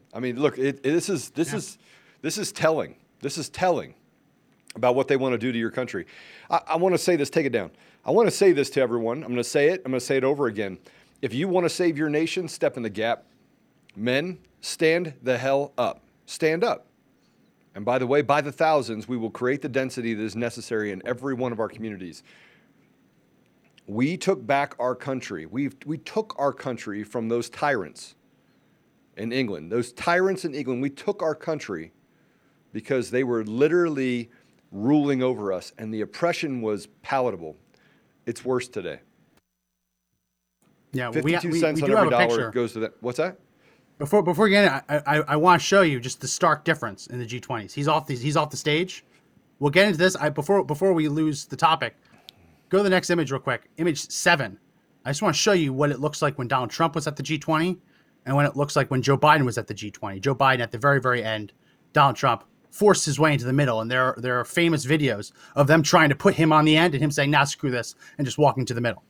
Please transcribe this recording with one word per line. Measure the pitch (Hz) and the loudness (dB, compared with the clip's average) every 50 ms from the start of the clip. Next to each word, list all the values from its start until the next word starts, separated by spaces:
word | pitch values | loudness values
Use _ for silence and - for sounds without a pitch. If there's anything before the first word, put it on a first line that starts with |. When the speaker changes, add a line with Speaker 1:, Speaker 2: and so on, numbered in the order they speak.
| _ _ - | _ _ -10
Speaker 1:
I | 113 | -8
mean, | 127 127 120 120 | -6 -6 -2 0
look, | 147 139 - 127 | 0 0 2 0
it, | 131 143 135 - | -2 -2 -2 -2
it, | - | -2
this | 135 156 170 - - | 0 0 0 0 -2
is, | 196 135 117 - | -4 -4 -6 -6
this | - 151 165 143 | -6 -4 -4 -4
Speaker 2:
Yeah. | 180 208 | -4 -6
Speaker 1:
is, | - - - - _ _ _ _ _ _ _ _ | -8 -8 -14 -20 _ _ _ _ _ _ _ _
this | - 160 - 208 | -8 -6 -6 -6
is | 190 - | -6 -8
telling. | - - 151 156 160 143 98 - - _ _ _ _ _ | -4 0 0 2 2 0 -2 -6 -10 _ _ _ _ _
This | - 139 - 170 | -10 -8 -8 -8
is | 135 - | -10 -10
telling | - - 180 185 170 127 80 - - _ _ _ _ _ _ _ _ _ _ _ _ _ _ - - | -4 0 0 0 2 0 -4 -8 -14 _ _ _ _ _ _ _ _ _ _ _ _ _ _ -20 -6
about | - 120 123 123 | 0 2 2 2
what | 135 131 - | 2 2 0
they | 143 | 0
wanna | 131 131 131 123 110 | 0 0 0 -2 -2
do | 107 131 | -2 -4
to | 117 117 | -4 -2
your | 113 110 | -4 -4
country. | - 131 123 - - 95 80 - - - - - - - - - | -4 -6 -6 -6 -6 -10 -10 -12 -16 -20 -20 -20 -20 -20 -8 -4
I, | - 165 - - | -2 -2 -2 -2
I | 160 | -2
wanna | 165 175 190 180 156 | 0 2 2 2 2
say | - - 175 | 2 2 2
this, | 151 139 - | 2 0 0
take | - 165 156 | 0 0 0
it | 139 | 0
down. | 117 110 92 80 - _ _ _ _ _ - | 0 -2 -4 -6 -10 _ _ _ _ _ -4
I | - | 0
wanna | 151 214 233 196 | 2 4 4 2
say | - - 202 190 | 2 4 6 6
this | 165 143 135 - | 6 4 2 0
to | - 143 | 0 0
everyone. | 131 117 117 120 113 113 120 151 160 | 0 0 0 -2 -2 -2 -4 -4 -6
I'm | 117 | -6
gonna | 123 120 120 | -4 -4 -2
say | - - 151 143 156 | 0 2 4 4 4
it. | 185 185 - | 2 2 -2
I'm | 131 | -4
gonna | 131 127 | -4 -4
say | 120 - 139 135 | -2 0 0 0
it | 127 | 2
over | 135 143 139 139 117 | 2 0 0 0 -2
again. | 107 104 104 98 92 - - - - _ _ _ _ _ | -2 -4 -6 -6 -8 -12 -16 -20 -20 _ _ _ _ _
If | - 104 101 | -8 -6 -4
you | 131 175 196 | -4 -2 0
wanna | 175 185 175 160 | 0 0 0 0
save | - - 180 170 160 139 | 0 0 0 0 0 -2
your | 160 151 | -2 -2
nation, | 147 151 165 165 - 190 180 156 | 0 -2 -2 -2 -4 -6 -6 -8
step | - - 165 143 - | -6 -2 -2 -2 -2
in | 131 117 | -2 -6
the | 107 | -8
gap. | 95 101 107 113 120 - - _ _ _ _ _ _ _ _ _ _ _ _ _ - | -6 -4 -4 -2 -4 -4 -6 _ _ _ _ _ _ _ _ _ _ _ _ _ -12
Men, | 98 107 123 127 139 160 185 180 - _ _ _ _ | -6 -4 -2 0 0 -2 -4 -8 -12 _ _ _ _
stand | - - - - 170 160 160 175 180 156 139 - - | -14 -12 -4 0 2 2 2 2 0 -4 -8 -6 -4
the | 123 127 113 | -2 -2 0
hell | 127 135 139 139 143 - - - | 0 0 0 0 -2 -2 -4 -2
up. | 120 101 - - - _ _ _ _ | -2 -2 -4 -6 -12 _ _ _ _
Stand | - - - 165 156 160 170 220 | -18 -8 -2 -2 0 0 0 0
up. | 233 - - - _ _ _ _ _ _ _ _ _ _ _ _ _ _ _ _ _ - | -2 -2 -4 -6 _ _ _ _ _ _ _ _ _ _ _ _ _ _ _ _ _ -16
And | 101 104 | -8 -2
by | 113 123 131 | 0 0 0
the | 127 | 2
way, | 120 139 147 | 2 2 2
by | 143 113 143 151 | 4 4 2 2
the | 143 147 | 0 -2
thousands, | 131 - 165 160 160 143 123 113 110 107 104 - | -2 0 2 2 2 2 0 -2 -6 -8 -8 -6
we | 127 120 | -6 -6
will | 110 110 | -6 -6
create | - - 123 123 139 135 - | -6 -4 -2 -2 -2 -2 -4
the | 147 | -4
density | 123 135 131 127 - 127 117 117 113 | -2 -2 -4 -4 -4 -6 -6 -4 -4
that | 104 107 | -4 -6
is | 107 - | -6 -6
necessary | 113 120 120 - 120 110 - 117 110 107 104 | -6 -6 -6 -6 -8 -8 -6 -4 -4 -4 -4
in | 98 92 - - | -6 -6 -6 -6
every | 123 113 131 139 135 | -6 -6 -6 -6 -4
one | 117 127 123 | -4 -4 -4
of | 117 104 | -4 -4
our | 113 101 | -6 -6
communities. | - - 110 110 104 92 92 87 78 - - _ - - _ _ _ _ _ _ _ _ _ _ _ _ _ _ _ _ _ _ _ _ _ _ _ _ _ _ _ _ _ - | -6 -8 -10 -10 -10 -10 -12 -14 -16 -18 -20 _ -20 -20 _ _ _ _ _ _ _ _ _ _ _ _ _ _ _ _ _ _ _ _ _ _ _ _ _ _ _ _ _ -8
We | 101 110 127 151 180 | -4 -2 -2 -2 -2
took | 175 - 190 196 - 117 | -2 0 -2 -2 0 0
back | 107 139 139 143 139 - - | 0 0 0 0 -2 -4 -4
our | 120 127 123 | -2 -2 -2
country. | 120 - 139 135 123 - - 104 80 80 78 | -4 -6 -6 -6 -6 -8 -8 -10 -10 -10 -8
We've, | 104 127 143 135 - - - | -6 -4 -4 -4 -6 -8 -10
we | 143 160 160 | -10 -10 -10
took | - - - 220 220 214 - - | -10 -8 -6 -6 -6 -6 -4 -4
our | 143 139 - | -2 -2 -2
country | - - 143 120 107 - 113 101 104 107 | -4 -6 -8 -8 -8 -8 -10 -8 -8 -8
from | - - 123 113 113 | -8 -6 -6 -4 -2
those | 117 120 117 - | -2 -2 -2 -4
tyrants | - - 147 147 139 110 90 73 - - - - - _ _ _ _ _ _ _ _ _ _ _ _ _ _ _ _ _ _ _ _ - | -6 -4 -2 0 0 -2 -4 -8 -12 -18 -20 -20 -20 _ _ _ _ _ _ _ _ _ _ _ _ _ _ _ _ _ _ _ _ -10
in | 107 113 120 | -8 -4 -2
England. | 135 131 107 95 76 78 85 | -2 -2 -2 -4 -8 -8 -4
Those | 104 120 120 - | -4 -4 -4 -4
tyrants | - - - 175 175 180 185 190 190 185 - | -8 -6 -2 0 2 2 2 2 0 -2 -6
in | 165 131 | -6 -6
England, | 151 139 127 127 123 135 | -6 -6 -4 -4 -4 -4
we | 143 | -4
took | 139 - - - 202 - 175 | -6 -2 0 0 0 2 0
our | 160 147 | -2 -2
country | - - - 160 147 - - 98 80 80 82 - _ _ _ _ _ _ _ _ _ _ _ _ _ _ _ | -2 -4 -6 -6 -4 -6 -6 -8 -8 -8 -12 -18 _ _ _ _ _ _ _ _ _ _ _ _ _ _ _
because | - 110 110 - 139 127 117 - | -12 -10 -4 -2 -2 -2 -2 0
they | 120 127 135 | 0 0 0
were | 120 120 113 110 | 0 0 -2 -2
literally | 104 110 120 143 156 165 180 175 165 151 135 131 127 123 120 117 - _ _ _ _ _ _ _ _ | -4 0 2 2 4 4 4 2 2 0 -2 -2 -2 -2 -2 -4 -8 _ _ _ _ _ _ _ _
ruling | - 98 107 127 147 151 143 143 139 127 127 | -10 -4 0 2 4 4 4 2 2 2 0
over | 127 123 107 104 98 | 0 -2 -2 -4 -4
us, | 92 90 87 - - - | -4 -4 -6 -10 -14 -14
and | 110 107 110 | -10 -8 -6
the | 110 | -6
oppression | 104 98 - - - 170 170 - 170 151 135 123 | -6 -6 -6 -2 -2 -2 -2 -2 -4 -6 -6 -4
was | 113 107 104 98 - - _ _ | -4 -4 -4 -4 -6 -12 _ _
palatable. | - - 143 131 127 120 98 87 82 78 76 - _ _ _ _ _ _ _ _ _ _ _ _ _ | -8 -4 -2 0 0 0 -2 -6 -8 -14 -16 -18 _ _ _ _ _ _ _ _ _ _ _ _ _
It's | 120 117 - - | -8 -8 -6 -4
worse | 123 131 123 127 - | -2 -2 -2 -2 -4
today. | - 107 87 85 73 - _ _ _ _ _ _ _ _ _ _ _ _ _ _ _ _ _ _ _ _ _ _ _ _ _ _ _ _ _ _ _ _ _ _ _ _ _ _ | -8 -10 -8 -8 -10 -12 _ _ _ _ _ _ _ _ _ _ _ _ _ _ _ _ _ _ _ _ _ _ _ _ _ _ _ _ _ _ _ _ _ _ _ _ _ _
Speaker 2:
Yeah, | - 131 123 120 | -6 -6 -4 -4
well, | 113 156 127 | -2 -2 0
we, | 151 165 | 0 0
Speaker 1:
Fifty-two | 175 170 170 160 | 0 0 0 0
Speaker 2:
we, | 170 | 0
Speaker 1:
cents | 165 156 151 160 | 2 2 0 0
Speaker 2:
we | 143 | 2
Speaker 1:
on | 143 | 2
Speaker 2:
do | 214 214 | 4 4
Speaker 1:
every | 190 | 4
Speaker 2:
have | 120 | 4
a | |
Speaker 1:
dollar | 123 120 - - | 4 4 4 4
Speaker 2:
picture. | 120 113 120 113 | 2 2 0 -2
Speaker 1:
goes | 110 123 120 113 - | -2 -2 -2 -2 -2
to | 110 | -4
that. | 110 110 - _ | -6 -6 -6 _
What's | - 123 120 147 | -8 -6 -4 -2
that? | 156 185 185 - _ _ _ _ _ _ _ _ _ _ _ - | -4 -4 -6 -10 _ _ _ _ _ _ _ _ _ _ _ -10
Speaker 2:
Before, | 143 143 208 208 | -4 0 2 2
before | 175 175 175 156 220 | 2 2 2 2 4
we | 214 | 4
get | 196 202 202 | 6 6 4
in, | 170 135 139 - - 147 151 | 4 2 0 -2 -2 -4 -2
I, | 147 143 151 151 | 0 0 0 0
I, | 151 151 | 0 0
I | 143 | 0
wanna | 151 156 185 175 160 | 4 6 6 6 6
show | - - 196 202 | 4 4 4 4
you | 190 160 139 123 | 4 4 2 -2
just | 117 131 - - | -4 -8 -10 -8
the | - 131 | -8 -8
stark | - - 180 165 151 147 - | -4 0 2 2 2 2 0
difference | 165 156 151 123 110 98 - - - | -2 -2 -2 -4 -8 -10 -10 -14 -12
in | 123 123 | -10 -10
the | 120 | -8
G | 110 120 123 | -8 -10 -10
twenties. | - - 127 113 104 95 - | -8 -8 -8 -8 -8 -8 -8
He's | 143 143 147 | -4 0 2
off | 151 156 147 - | 2 0 0 -2
the, | 135 | -6
he's | 120 120 151 147 165 | -6 -4 -2 0 0
off | 151 143 | 0 0
the | - - | -4 -6
stage. | - 151 147 160 180 185 - - - _ _ _ _ _ _ _ _ _ _ - | -2 -2 0 0 -2 -4 -8 -12 -20 _ _ _ _ _ _ _ _ _ _ -2
We'll | 139 147 | -2 2
get | 139 180 202 214 | 4 6 6 4
into | 180 151 | 4 4
this. | 175 185 185 | 2 2 2
I, | 160 147 151 | 2 -2 -2
before, | 143 160 139 - 202 196 175 | -2 -2 0 2 2 2 2
before | 131 151 143 185 196 180 | 0 -2 0 2 2 2
we | 165 156 151 | 2 2 0
lose | 143 156 156 156 147 143 - | 0 0 0 -2 -2 -4 -8
the | - - | -10 -4
topic, | - - 156 160 156 143 - - _ _ _ _ - _ - - _ _ _ _ _ _ - | 0 2 2 2 2 -2 -4 -8 _ _ _ _ -20 _ -20 -20 _ _ _ _ _ _ 0
go | 185 196 | 2 2
to | 208 | 4
the | 196 | 4
next | 185 180 - - | 2 2 2 2
image | 175 170 151 123 | 0 0 0 0
real | 139 131 | -2 -4
quick. | - 139 123 113 - _ _ - | -2 -2 -4 -4 -6 _ _ -4
Image | 165 175 147 - - - | -2 -2 -2 -2 -6 -10
seven. | - - - 175 175 147 127 101 95 - _ _ _ _ _ _ _ _ - | -8 -2 0 2 2 2 0 -4 -10 -14 _ _ _ _ _ _ _ _ -8
I | 131 | -6
just | 139 143 | -4 -2
wanna | 208 190 151 | 0 0 0
show | - - 214 202 | 2 2 4 4
you | 180 156 139 131 | 4 2 0 0
what | 131 147 147 | 0 0 0
it | 143 120 | 0 0
looks | 143 151 147 - | -2 -4 -2 -2
like | 160 143 131 - | -2 -2 -2 -2
when | 127 117 | -4 -2
Donald | 135 127 123 120 | -2 -2 -2 -2
Trump | - - 165 160 - | -2 -2 -2 0 0
was | 160 147 156 | -2 -6 -6
at | 147 | -6
the | - 139 | -6 -6
G | 143 160 147 | -6 -6 -4
twenty | - - 156 156 165 185 180 - _ _ _ _ _ _ _ _ - | -2 0 0 0 0 0 -2 -4 _ _ _ _ _ _ _ _ -6
and | 127 135 | -2 0
when | 143 147 | 2 2
it | 139 - | 2 0
looks | 135 143 143 - | -2 -2 0 0
like | 147 131 - | 0 0 0
when | 135 127 | 0 0
Joe | 117 139 139 139 | 2 2 4 6
Biden | - 151 151 156 135 | 6 6 6 6 4
was | 123 110 120 | 2 0 -2
at | 107 - | -6 -6
the | 110 | -8
G | 98 107 104 | -10 -10 -12
twenty. | - - - 101 98 95 | -12 -10 -10 -10 -8 -4
Joe | 92 135 135 | -2 -2 0
Biden | 117 135 135 131 123 | 2 4 4 4 2
at | 117 113 | 0 -4
the | - 110 | -4 -2
very, | 123 143 139 135 | 2 2 2 2
very | 120 131 123 120 107 | 2 0 0 0 -2
end, | 110 110 107 107 104 - _ _ _ _ _ _ _ - | -2 -4 -4 -6 -10 -14 _ _ _ _ _ _ _ 2
Donald | 151 139 139 120 - | 4 4 4 4 2
Trump | - 131 117 - - _ _ _ _ _ | 0 0 0 0 -4 _ _ _ _ _
forced | - - 202 208 185 - - | -2 2 4 6 6 4 2
his | 151 139 - | -2 0 2
way | 156 156 147 | 4 4 4
into | 131 120 | 2 0
the | 123 131 | 0 0
middle, | 143 143 127 117 110 | 2 2 2 0 -2
and | 110 117 | -2 -2
there, | 127 127 127 127 - - | 0 2 2 0 0 -2
there | 117 127 123 123 | -2 -2 -2 -2
are | 117 | -2
famous | - - 175 170 170 160 143 131 | -2 0 2 2 4 2 2 2
videos | 123 156 156 147 131 110 101 107 - - _ - - - | 2 2 2 2 2 0 -2 -6 -10 -16 _ -20 -2 2
of | 135 143 135 | 2 4 6
them | 156 165 151 | 6 4 6
trying | - - 175 156 143 | 6 6 6 6 6
to | 139 | 4
put | - - 202 - | 4 2 2 4
him | - 165 156 | 4 4 6
on | 156 151 151 | 6 6 6
the | 156 156 | 6 6
end | 156 170 180 147 | 6 6 4 2
and | 127 151 | 2 0
him | 147 | 0
saying, | 143 - 139 143 | 0 0 2 2
"Nah, | 151 139 139 | 4 4 2
screw | 143 - - - 135 | 2 0 -4 -4 -4
this," | 123 120 113 - - _ - - - - | -2 -4 -4 -6 -10 _ -20 -14 -8 -6
and | 143 | -4
just | 123 - - | -4 0 4
walking | 151 - 117 135 123 | 4 4 4 2 -2
to | - 123 | -4 -2
the | 117 | -2
middle. | 120 117 98 - - _ | -2 -2 -4 -6 -10 _